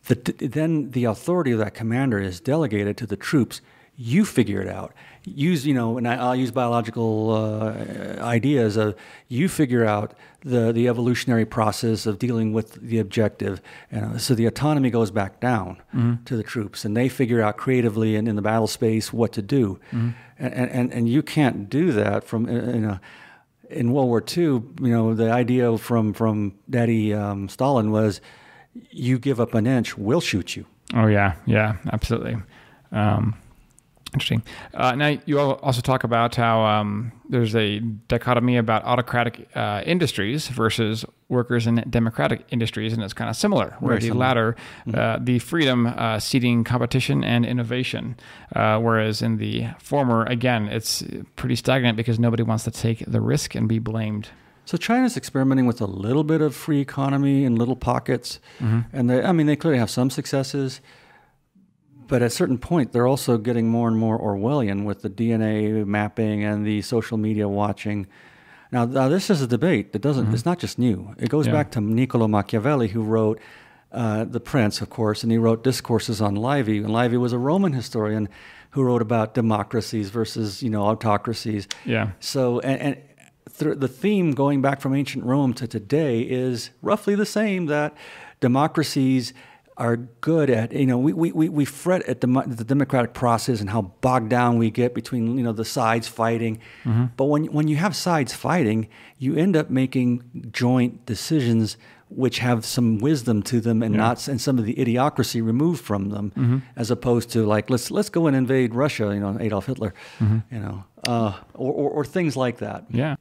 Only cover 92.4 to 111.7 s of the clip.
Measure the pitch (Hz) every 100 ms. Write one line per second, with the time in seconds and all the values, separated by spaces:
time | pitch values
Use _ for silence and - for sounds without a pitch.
92.4 | 139 113 113 139 135 135 117 - 127 113
93.4 | - 117 101 113 95 - 131 127 110 123
94.4 | 123 117 113 117 123 123 113 127 113 131
95.4 | 120 110 110 - 113 117 113 - 113 117
96.4 | 117 110 - - 120 113 123 120 135 147
97.4 | 160 147 151 151 196 156 180 165 127 -
98.4 | - 180 113 110 110 - - _ 135 143
99.4 | 185 160 151 131 131 135 123 120 - -
100.4 | 120 - 123 127 123 - - 104 - 160
101.4 | 120 113 107 - - - _ - 127 -
102.4 | 123 120 - - 117 110 139 151 120 107
103.4 | 98 120 113 113 113 107 113 120 - 127
104.4 | 147 127 107 123 123 120 143 - 127 120
105.4 | 113 117 160 156 - 104 98 104 104 -
106.4 | 123 131 - - 113 120 131 120 110 117
107.4 | 107 107 - 127 - 165 208 170 165 135
108.4 | 123 135 123 117 147 - 104 101 101 101
109.4 | 110 101 113 131 104 - - - 110 110
110.4 | 110 117 104 98 98 - - 117 107 95
111.4 | - - 131